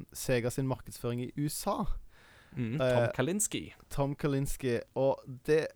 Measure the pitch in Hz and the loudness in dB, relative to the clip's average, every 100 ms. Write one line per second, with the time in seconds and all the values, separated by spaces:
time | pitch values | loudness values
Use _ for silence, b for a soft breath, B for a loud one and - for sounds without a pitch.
0 | - - - 123 120 - 135 123 - - | -10 -8 0 0 0 0 -2 -2 -6 -8
1 | 123 120 123 - 147 - - 208 196 - | -4 -4 -4 -2 -2 -2 -2 -2 0 0
2 | - B B B B - 113 131 127 123 | -4 B B B B -6 -2 0 4 4
3 | 120 - 131 202 - 117 78 - - - | 4 2 0 2 0 -4 -8 -14 -6 0
4 | 139 143 151 139 143 - 131 117 - - | 0 0 0 2 0 -2 0 0 -2 0
5 | 135 - 135 123 - 156 147 | 2 2 -4 -6 2 2 2